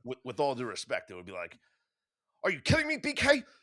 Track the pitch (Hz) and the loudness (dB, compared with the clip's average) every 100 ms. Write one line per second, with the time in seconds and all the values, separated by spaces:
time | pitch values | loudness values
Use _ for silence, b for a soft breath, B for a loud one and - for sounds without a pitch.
0 | 120 127 131 113 143 123 123 92 - 107 | -10 -10 -8 0 0 0 -4 -6 -4 -4
1 | - 92 90 92 85 - _ _ _ _ | -4 -14 -10 -8 -10 -12 _ _ _ _
2 | _ _ _ _ 185 160 - 320 302 302 | _ _ _ _ -2 0 2 2 2 -2
3 | 285 285 269 285 - _ | -2 0 4 4 2 _